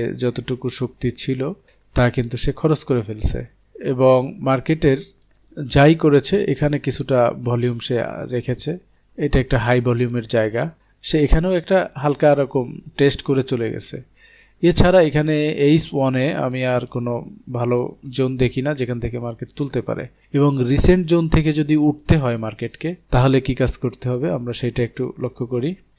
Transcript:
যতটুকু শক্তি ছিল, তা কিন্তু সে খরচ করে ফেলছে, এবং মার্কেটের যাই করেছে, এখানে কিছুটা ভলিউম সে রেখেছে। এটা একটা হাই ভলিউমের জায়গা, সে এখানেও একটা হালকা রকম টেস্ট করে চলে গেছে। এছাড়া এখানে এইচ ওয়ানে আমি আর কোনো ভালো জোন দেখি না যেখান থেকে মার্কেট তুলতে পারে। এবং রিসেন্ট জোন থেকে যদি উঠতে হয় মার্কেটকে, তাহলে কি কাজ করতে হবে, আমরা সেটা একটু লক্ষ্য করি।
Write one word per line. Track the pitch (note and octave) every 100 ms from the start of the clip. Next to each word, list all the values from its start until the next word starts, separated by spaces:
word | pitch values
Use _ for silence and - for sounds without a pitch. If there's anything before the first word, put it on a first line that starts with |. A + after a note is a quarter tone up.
| A#2 A#2+
যতটুকু | B2 A#2+ A#2 B2 B2+ -
শক্তি | B2 - B2 -
ছিল, | - C3 C3+ G3+ _ _ _ -
তা | B2 C3
কিন্তু | A#2 A#2+
সে | - -
খরচ | D#3 D3 -
করে | B2 G#2
ফেলছে, | G#2+ - B2 A#2+ _ _ - -
এবং | B2+ C3 B2+ C3 - C3
মার্কেটের | C3 C3 D#3+ D3+ C3+ - _ _ _ _ -
যাই | B2+ C#3+ D3 E3
করেছে, | D#3 C#3+ C#3 G3+ -
এখানে | C#3 D3 D3 -
কিছুটা | - C3 C3 A#2+ - B2
ভলিউম | A#2+ B2 A#2 -
সে | A#2+ - - - B2
রেখেছে। | A#2+ B2+ C#3+ F3+ _ _ _ -
এটা | D3 C3+
একটা | B2+ B2+ A2+
হাই | B2 B2
ভলিউমের | A#2+ B2 A#2+ A2+ A#2
জায়গা, | A2 A2+ D#3+ - _ _
সে | - D#3 D3
এখানেও | E3 F3+ F3+
একটা | E3 F#3+ F3 C#3
হালকা | D3 C#3 D3+ C#3+
রকম | C3+ C3+ A#2+ - - -
টেস্ট | C#3 C3+ -
করে | C3 B2
চলে | B2 A2
গেছে। | G#2+ - - - _ _ _ _ _
এছাড়া | E3+ E3 F3+ F#3 D#3+
এখানে | C#3 D3+ D3+ D3+ D3+ C#3+
এইচ | D#3 - D3
ওয়ানে | C3+ C3 C3+ F3 C3+
আমি | B2+ B2+ B2
আর | B2 B2
কোনো | A#2+ A#2+ - - - B2
ভালো | A#2+ B2 B2 - C#3+ B2
জোন | C3 B2+
দেখি | B2 - C#3
না | C#3+
যেখান | B2 A#2+
থেকে | A#2 A#2+ A#2
মার্কেট | A2+ B2 -
তুলতে | C#3+ B2+ A2+
পারে। | A2+ - _ _ C#3
এবং | C#3+ C#3 B2
রিসেন্ট | C#3 - F#3 E3
জোন | E3+ E3 D#3+
থেকে | D#3 D3+
যদি | D3 D3+ D3
উঠতে | D3 - E3
হয় | B2+ A2+ A2
মার্কেটকে, | G#2+ A#2 - D#3+ F3+ -
তাহলে | B2+ C3 C3 C3+
কি | B2
কাজ | B2 -
করতে | B2+ - B2
হবে, | B2 D#3 C3+
আমরা | A#2+ A#2
সেটা | A#2+ A#2 A#2
একটু | - B2+ -
লক্ষ্য | B2 - A#2+
করি। | B2 C#3 F#3+ _